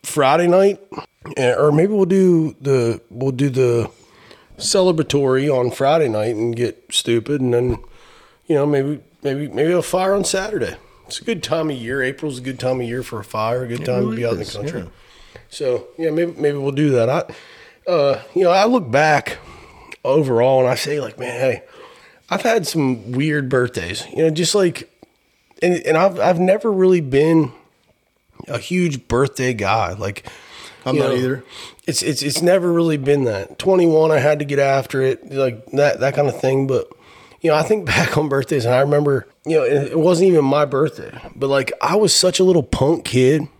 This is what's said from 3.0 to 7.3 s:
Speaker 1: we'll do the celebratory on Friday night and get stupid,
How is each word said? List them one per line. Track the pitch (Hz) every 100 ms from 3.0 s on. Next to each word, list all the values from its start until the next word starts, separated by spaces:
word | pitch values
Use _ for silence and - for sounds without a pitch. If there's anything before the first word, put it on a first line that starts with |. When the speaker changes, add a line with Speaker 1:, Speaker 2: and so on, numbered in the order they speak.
| _
Speaker 1:
we'll | 120 135
do | 127 143
the | 127 127 120 107 _ _ _ - - _ -
celebratory | - 196 185 160 151 143 139 131 143
on | 131 123
Friday | - 139 165 143
night | 107 107 107
and | 117 117
get | 117 - _
stupid, | - - 117 110